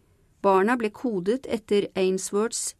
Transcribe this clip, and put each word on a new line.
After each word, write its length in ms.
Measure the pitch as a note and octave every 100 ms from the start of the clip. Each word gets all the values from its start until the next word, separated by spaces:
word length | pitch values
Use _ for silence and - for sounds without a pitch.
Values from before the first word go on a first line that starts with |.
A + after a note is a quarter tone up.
| _ _ _ _
Barna 320 | G3+ F#3+ G3+ B3
ble 160 | G#3+
kodet 560 | - B3 G3+ F3+ B3+ -
etter 400 | A3+ - G3+ F#3 -
Ainsworths 800 | F#3 F#3+ - G3+ A3+ - - -